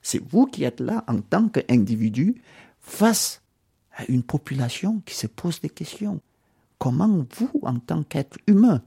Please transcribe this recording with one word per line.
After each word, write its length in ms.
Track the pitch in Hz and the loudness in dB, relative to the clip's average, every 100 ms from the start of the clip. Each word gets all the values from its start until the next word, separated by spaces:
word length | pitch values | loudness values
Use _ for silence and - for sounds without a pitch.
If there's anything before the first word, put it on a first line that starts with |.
C'est 220 | - - - | -4 -6 0
vous 140 | 196 269 | 2 2
qui 180 | - | 2
êtes 160 | 127 - | -4 -4
là 240 | 123 226 - | -4 -4 -2
en 120 | 110 | -4
tant 260 | - - 220 | 0 0 2
qu'individu 920 | - - 123 101 110 110 107 175 247 _ - - _ | 0 2 2 2 0 0 0 0 -2 _ -20 -20 _
face 600 | - - 220 220 - - _ _ _ _ _ | -18 2 2 2 -2 -8 _ _ _ _ _
à 120 | - 120 | -14 -2
une 140 | 127 | -2
population 800 | 120 147 - 135 120 - 190 220 - | 0 -4 -4 -4 -4 -2 -4 -4 -6
qui 100 | - | -10
se 120 | - | -10
pose 320 | - 175 165 | -6 -8 -6
des 100 | 160 | -10
questions. 520 | - 156 - 208 175 _ _ _ _ _ _ | -10 -14 -8 -8 -8 _ _ _ _ _ _
Comment 480 | 127 131 214 190 123 - | -2 2 2 2 -2 -6
vous, 240 | 240 294 | -4 -4
en 160 | - 123 | -4 -6
tant 240 | - 165 | -4 -6
qu'être 340 | 147 - 135 - - | -4 -6 -6 -6 2
humain 360 | 202 240 143 | 6 6 4